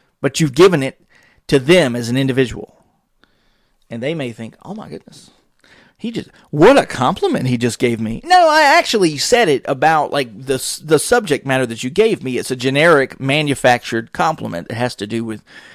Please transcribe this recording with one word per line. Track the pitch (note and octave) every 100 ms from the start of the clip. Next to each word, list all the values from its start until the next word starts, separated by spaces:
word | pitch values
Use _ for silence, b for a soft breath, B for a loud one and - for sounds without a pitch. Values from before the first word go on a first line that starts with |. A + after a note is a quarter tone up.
| _ _
But | C#3 -
you've | D#3
given | B2 F#3+ E3+
it | C3+ - _ b b b -
to | C#3
them | C3 F3+ C#3+ A#2+
as | A#2
an | B2+
individual. | C3+ B2+ B2+ F2+ - _ _ _ _ _ _ _ _ _ _ _ _
And | A#2
they | C3
may | E3 C3
think, | A2+ A2+ -
"Oh, | - G#3+
my | -
goodness. | - - - - _ _ _ b b b b
He | A3
just, | A3+ - b b
what | D3 F#3 C#4
a | -
compliment | - C3 F#3 G3+ A3 B2+
he | B2
just | A#2+ -
gave | A#2+ A2+
me." | A2 A#2 E4
No, | F4+ E4
I | D4+
actually | D4 D#4+ E4+ A3+ F3 D3
said | - A#3 G#3+
it | C3 -
about, | C3+ D#3 D#3+ C#3
like, | D3 B2 G#2 C3
the | C3
s-, | - -
the | D3+ D#3
subject | - A#3+ G#3 C3+ C3+
matter | C3 B2+
that | A2+
you | B2+
gave | D3+ A3+ F#3
me. | C3 B2
It's | -
a | C3
generic | B2+ C3+ E3 D#3 C3 -
manufactured | C3+ D3 D3 C3+ B2+ A#2+ - A#2 A#2
compliment | - E3 D#3+ A2+ F2 -
that | G#2+
has | B2 -
to | G#2+
do | A#2
with | A2+ G#2+ - B B